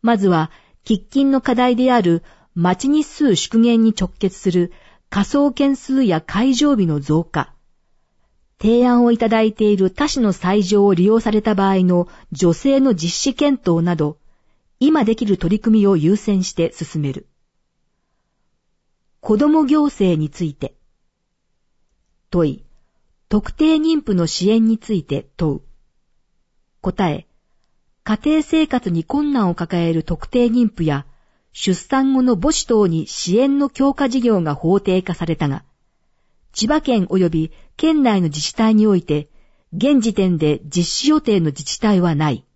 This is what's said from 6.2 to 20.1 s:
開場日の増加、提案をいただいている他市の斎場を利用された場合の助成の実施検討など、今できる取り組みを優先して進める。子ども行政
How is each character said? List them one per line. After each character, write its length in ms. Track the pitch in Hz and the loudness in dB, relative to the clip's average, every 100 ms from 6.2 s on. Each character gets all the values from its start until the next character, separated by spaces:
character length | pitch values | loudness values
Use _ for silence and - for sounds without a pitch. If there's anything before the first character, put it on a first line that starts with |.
開 320 | - 196 262 | -2 -2 0
場 220 | 240 294 262 | 2 2 2
日 100 | 175 | 0
の 140 | 147 | -2
増 240 | 143 151 | 0 -2
加、 320 | 165 160 - - _ _ _ _ _ _ _ _ _ _ | -2 -6 -8 -12 _ _ _ _ _ _ _ _ _ _
提 280 | 208 240 247 | 0 2 4
案 160 | 240 | 4
を 80 | 240 | 2
い 60 | 233 | 2
た 100 | 226 | 0
だ 140 | 220 | 0
い 120 | 220 | 0
て 120 | 214 214 | 0 0
い 120 | 208 | 2
る 140 | 190 | 0
他 160 | - 294 | -2 -4
市 140 | 277 | -2
の 100 | 220 | -2
斎 320 | 180 180 208 | -2 -2 -2
場 220 | 185 208 202 | 0 2 2
を 80 | |
利 120 | 180 185 | 4 2
用 140 | 226 | 2
さ 120 | 220 | 0
れ 100 | 214 | -2
た 140 | 214 196 | 0 0
場 140 | 196 | 0
合 140 | 190 | 2
の 240 | 185 175 175 - - | 2 0 -2 -10 -18
助 200 | 139 175 | -2 0
成 260 | 165 277 269 | 0 0 2
の 140 | 269 | 2
実 200 | 185 165 | 0 -4
施 200 | - 277 | -4 -6
検 280 | 262 294 269 | -2 -2 0
討 220 | - 165 | -2 -2
な 120 | 170 170 | -2 -2
ど、 220 | 147 151 _ _ _ _ _ _ | -4 -6 _ _ _ _ _ _
今 240 | 277 311 | 0 2
で 120 | 220 226 | 0 -2
き 100 | 208 | -2
る 120 | 190 | -2
取 200 | 165 208 | 0 -2
り 20 | |
組 220 | 226 220 | 2 2
み 60 | 202 | 4
を 100 | 185 | 2
優 180 | 151 208 | 2 0
先 280 | - 196 | 0 -2
し 100 | 185 | -4
て 180 | - 165 | -4 -6
進 280 | - 156 160 | -6 -10 -6
め 100 | 143 | -6
る。 160 | 131 - _ _ _ _ _ _ _ _ _ _ _ _ _ _ _ _ _ _ _ | -8 -16 _ _ _ _ _ _ _ _ _ _ _ _ _ _ _ _ _ _ _
子 180 | - 208 | -2 0
ど 120 | 294 | 2
も 160 | 311 277 | 2 2
行 200 | 302 294 | 2 0
政 320 | - 190 | 0 0